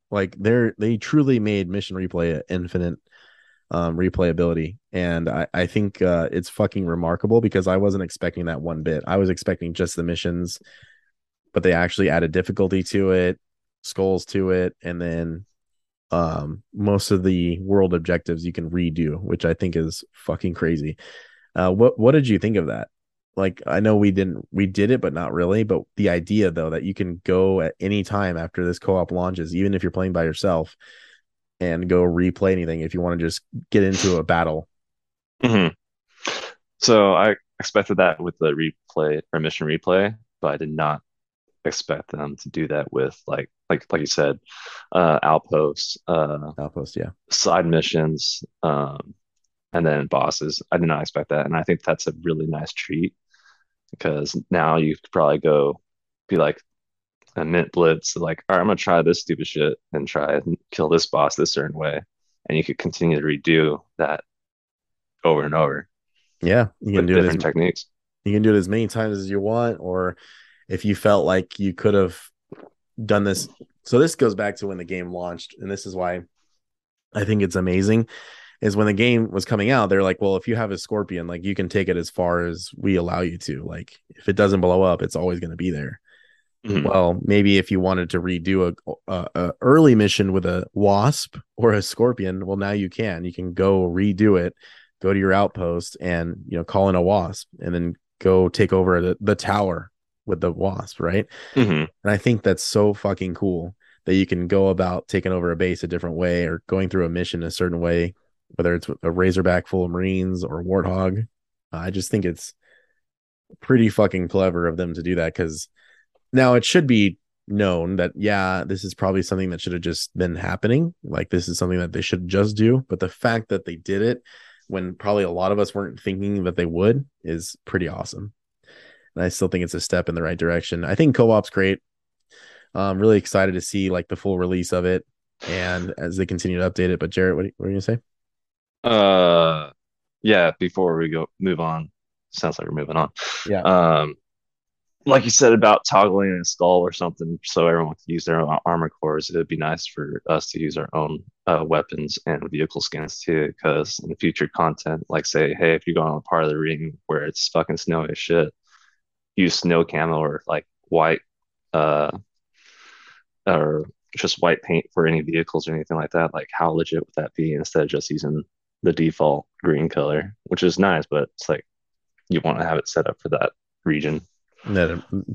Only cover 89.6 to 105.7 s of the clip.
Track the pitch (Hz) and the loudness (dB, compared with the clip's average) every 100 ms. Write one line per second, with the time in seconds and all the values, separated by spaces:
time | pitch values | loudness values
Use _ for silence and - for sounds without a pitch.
89.6 | 123 151 156 113 104 - 98 95 90 90 | 6 8 8 8 6 2 0 0 -2 -4
90.6 | - 98 101 101 123 151 - - - - | -4 0 2 4 2 0 -6 -14 -18 0
91.6 | 113 104 - - 120 120 95 92 95 98 | 2 2 0 0 0 0 -4 -4 -4 -4
92.6 | 98 104 92 - 110 85 90 87 92 87 | -2 -2 -4 -4 -6 -6 -8 -8 -6 0
93.6 | 95 95 90 87 104 95 107 92 87 - | 2 4 2 2 0 4 4 4 2 -6
94.6 | - - _ _ 92 98 95 95 101 - | -18 -20 _ _ -2 2 4 4 2 0
95.6 | 87 87 - - 90 85 85 92 - 85 | -4 -4 -6 -8 -4 -2 -4 -8 -8 -8
96.6 | 82 101 98 92 90 101 87 98 - - | -2 2 4 4 4 2 0 -8 -16 -12
97.6 | - 87 87 85 _ _ 95 92 90 - | -6 -4 -4 -6 _ _ 4 4 4 2
98.6 | 98 95 92 87 90 90 104 101 - 101 | 2 4 4 2 0 -2 -2 -2 0 0
99.6 | 95 82 - _ _ _ - 87 90 85 | 0 -4 -10 _ _ _ -6 -2 -2 -2
100.6 | 95 95 95 - 85 95 - - - 135 | -2 -4 -8 -6 -2 0 -2 -10 -4 2
101.6 | 110 76 78 _ 101 101 123 113 98 92 | 2 2 -4 _ -2 0 2 2 2 0
102.6 | - 110 104 98 101 98 92 82 101 87 | 0 2 2 2 -4 -4 -6 -4 -2 -2
103.6 | 87 - _ _ - 95 95 87 87 98 | -6 -14 _ _ 0 2 2 0 0 2
104.6 | 95 90 90 90 - 95 92 92 87 82 | 4 2 0 -4 -4 -2 0 -2 -2 0
105.6 | 90 | -2